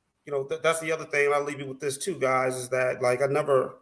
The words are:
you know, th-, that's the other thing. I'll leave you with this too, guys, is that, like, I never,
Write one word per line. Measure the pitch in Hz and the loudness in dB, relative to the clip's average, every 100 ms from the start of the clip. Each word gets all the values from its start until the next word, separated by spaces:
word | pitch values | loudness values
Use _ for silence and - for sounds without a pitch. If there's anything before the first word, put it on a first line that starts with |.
| _ _ | _ _
you | - | -6
know, | 143 | -4
th-, | 135 160 | -4 0
that's | 160 160 | 0 0
the | 160 | -2
other | 160 | -4
thing. | 151 147 143 | -2 0 2
I'll | 147 | 2
leave | 143 139 | 0 -6
you | 135 | -10
with | 131 | -6
this | 143 131 | -6 -4
too, | - 147 | -4 0
guys, | 131 131 131 127 | 2 2 0 -2
is | 123 | -2
that, | 127 127 127 | 0 0 0
like, | 123 127 | 2 2
I | 135 | 2
never, | 147 147 131 - - | 2 4 4 2 -4